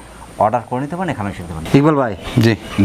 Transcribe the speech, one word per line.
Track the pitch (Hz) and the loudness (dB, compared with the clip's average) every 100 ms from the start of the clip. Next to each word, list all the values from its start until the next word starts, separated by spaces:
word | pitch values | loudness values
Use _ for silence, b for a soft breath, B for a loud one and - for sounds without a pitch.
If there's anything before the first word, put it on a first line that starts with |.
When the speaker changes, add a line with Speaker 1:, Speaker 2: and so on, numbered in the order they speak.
| B B - - | B B -16 0
Speaker 1:
অর্ডার | 104 120 - | 0 2 -2
করে | 127 | -6
নিতে | 147 175 | -6 -6
পারেন, | 180 | -6
এখানে | 101 98 | -4 -6
এসে | 90 | -8
নিতে | 85 | -10
পারেন। | 80 82 139 | -10 2 4
ইকবাল | 147 143 | 4 2
ভাই। | 120 92 - 123 | 0 -4 -4 2
Speaker 2:
জি। | 113 104 - - | 2 2 -2 2